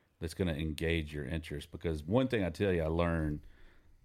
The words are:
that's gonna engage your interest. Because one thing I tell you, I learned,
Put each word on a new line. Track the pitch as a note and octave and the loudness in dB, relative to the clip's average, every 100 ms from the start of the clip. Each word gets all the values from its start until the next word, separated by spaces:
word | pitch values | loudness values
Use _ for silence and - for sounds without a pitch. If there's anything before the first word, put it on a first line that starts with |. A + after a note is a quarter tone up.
| _ - | _ -8
that's | E2+ | -6
gonna | - F#2 | -2 0
engage | D2 D#2+ D2+ E2 E2+ D2+ | 0 -2 0 2 2 0
your | D2 | -4
interest. | C#2 D#2+ D#2 D2 - | -4 -4 -4 -8 -8
Because | - F2 D#2 | -6 -2 -2
one | D2 A2 C3 | 2 2 4
thing | A#2 | 2
I | F2+ | 0
tell | D#2+ G2+ | 2 2
you, | F2+ | 2
I | D#2+ | 2
learned, | E2 E2+ E2+ D#2 D2+ - - - - - - | 2 2 2 0 -2 -8 -20 -20 -20 -20 -20